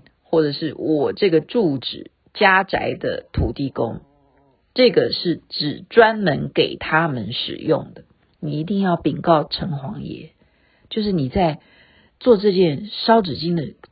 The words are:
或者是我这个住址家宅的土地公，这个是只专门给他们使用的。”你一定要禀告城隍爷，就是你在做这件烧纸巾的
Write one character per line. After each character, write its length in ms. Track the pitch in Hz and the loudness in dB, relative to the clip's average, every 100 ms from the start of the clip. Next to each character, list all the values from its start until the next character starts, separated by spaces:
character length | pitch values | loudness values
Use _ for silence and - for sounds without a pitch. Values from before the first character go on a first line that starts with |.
| _ _ | _ _
或 220 | _ 165 | _ 0
者 80 | 147 | 0
是 240 | 143 160 - | -2 -6 -4
我 360 | 131 151 120 | -2 0 0
这 180 | - 202 | 0 2
个 100 | 160 | 2
住 380 | 151 240 180 135 | 2 0 0 0
址 320 | - - - _ _ | -6 -12 -16 _ _
家 300 | - 196 190 | 0 4 4
宅 320 | 190 - - - | 2 -2 -4 -4
的 260 | 120 - - | -4 -6 -6
土 200 | - 113 | -4 -2
地 180 | 120 135 | -2 -6
公， 300 | - 117 113 - _ _ _ _ _ _ - | -4 -6 -6 -16 _ _ _ _ _ _ 2
这 160 | 247 | 4
个 200 | 160 120 | 4 2
是 300 | - 175 156 - | 0 -2 -4 -6
只 340 | - 147 123 - | -6 -6 -6 0
专 300 | - 226 220 | 4 4 4
门 320 | 190 139 143 | 0 -2 -2
给 220 | 170 120 - | -2 -2 -4
他 320 | - 156 165 | -2 0 0
们 260 | 127 98 | -2 -6
使 200 | - - | -8 -8
用 380 | - - 156 - - | -6 -2 -2 -4 -16
的。” 80 | - _ _ _ | -20 _ _ _
你 180 | 151 147 | -8 -6
一 40 | |
定 160 | 165 196 | -4 -2
要 160 | 196 170 | 0 0
禀 240 | 151 151 | -2 -2
告 220 | - 160 | 2 2
城 280 | - - 190 | 0 -6 -6
隍 280 | 143 135 - | -6 -8 -10
爷， 300 | 139 - - _ _ _ _ _ _ | -12 -14 -18 _ _ _ _ _ _
就 120 | 226 | -6
是 100 | 208 | -2
你 160 | 185 131 | -2 -2
在 320 | 202 170 147 _ _ _ _ _ _ | 0 0 0 _ _ _ _ _ _
做 160 | 262 208 | 4 4
这 160 | 208 | 4
件 340 | 185 175 135 208 | 4 2 0 -6
烧 340 | - - 226 | -4 4 4
纸 140 | 180 120 | 4 -4
巾 180 | 165 170 | -2 -2
的 180 | 120 - - | -4 -10 -4